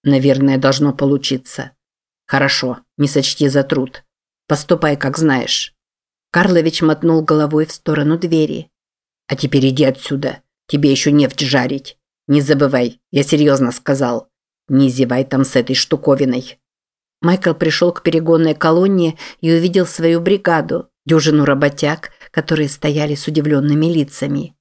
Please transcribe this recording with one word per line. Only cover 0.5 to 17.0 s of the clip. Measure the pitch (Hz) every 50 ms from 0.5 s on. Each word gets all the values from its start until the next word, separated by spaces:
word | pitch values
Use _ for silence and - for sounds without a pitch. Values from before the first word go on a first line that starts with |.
| 135
должно | 131 131 135 135 131 147 143 135
получиться». | - 143 139 143 135 139 - 135 127 _ - - - 131 131 _ _ _ _ _ _ _ _ _ _ _
«Хорошо, | - - 135 135 135 - - - 127 120 - _ _ _
не | - 147
сочти | 143 147 147 127 - - - 151
за | 139 135 143 135
труд. | 139 160 139 131 131 - - _ _ _ _ _ _ _ _ _
Поступай, | - 156 143 - - 175 165 - 151 143
как | 143 - 135 135
знаешь». | 156 160 151 135 127 117 - - - - - _ _ _ _ _ _ _ _ _ _ _ _
Карлович | - 175 175 185 180 170 160 160 160 -
мотнул | 160 156 156 151 - 170 160 160
головой | 156 - 156 151 151 147 156 151 156
в | 156
сторону | - - _ - 151 147 143 151 160
двери. | 170 180 170 165 160 156 - - - 160 _ _ _ _ _ _ _ _ _ _ _ _
«А | - 139
теперь | - - 131 - 139 131 135
иди | 131 139 147
отсюда. | 135 262 - - - 143 139 143 131 - - _ _ _ _ _
Тебе | - - 143 143 139
еще | 139 135 - 151
нефть | 143 147 143 131 - -
жарить. | 147 131 139 131 127 127 139 135 - - _ _ _ _ _ _ _
Не | - 139 147
забывай, | 139 139 151 139 147 135 139 123 123 117 - _ _ _
я | - 143 139
серьезно | - 165 147 147 147 139 135 131 120
сказал. | 123 - _ - 139 135 135 120 120 110 - _ _ _ _ _ _ _ _
Не | - 135 135 139 131
зевай | 123 131 131 120 123 127 135
там | 131 139 131 135
с | - -
этой | 131 113 - 131
штуковиной». | 131 - - 160 143 - 151 139 135 143 127 123 127 131 - - _ _ _ _ _ _ _ _ _